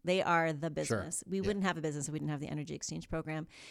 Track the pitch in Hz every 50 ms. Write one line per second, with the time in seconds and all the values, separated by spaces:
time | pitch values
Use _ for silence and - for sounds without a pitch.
0 | - 165 180 190 - - 170 165 165 165 160 147 147 165 151 156 151 143 123 107
1 | 92 151 170 - - - 180 196 190 202 214 202 190 190 175 165 151 156 147 147
2 | 139 156 151 156 147 151 151 139 147 - - 151 147 165 - - - - 156 160
3 | 165 - - 165 156 156 156 156 151 - - - - -